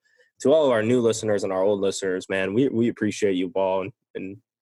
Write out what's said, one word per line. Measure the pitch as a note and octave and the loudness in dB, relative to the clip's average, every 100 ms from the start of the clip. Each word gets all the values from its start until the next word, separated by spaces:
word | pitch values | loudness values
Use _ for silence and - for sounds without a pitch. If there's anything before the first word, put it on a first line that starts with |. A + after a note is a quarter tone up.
| _ _ _ - | _ _ _ -2
to | B2+ | 2
all | D#3 C#3+ | 4 4
of | |
our | A#2 | 2
new | A2 B2+ | 2 2
listeners | A2+ G#2+ A2 G2+ | 2 0 0 0
and | G2 | 0
our | F#2+ | 0
old | F#2+ G#2 | 2 2
listeners, | G2 - G2 F#2 - | 0 -2 -4 -4 -4
man, | F#2+ F#2+ | -2 0
we, | G#2 C#3 | 0 0
we | A2+ A#2 | 2 0
appreciate | - G#2+ - G2+ | 0 -4 0 0
you | F#2 F#2 | 0 -2
all. | F#2+ F#2+ F#2+ | -2 0 -2
And, | F#2+ - _ | -4 -12 _
and, | G2+ F#2+ A2 _ _ | -12 -12 -14 _ _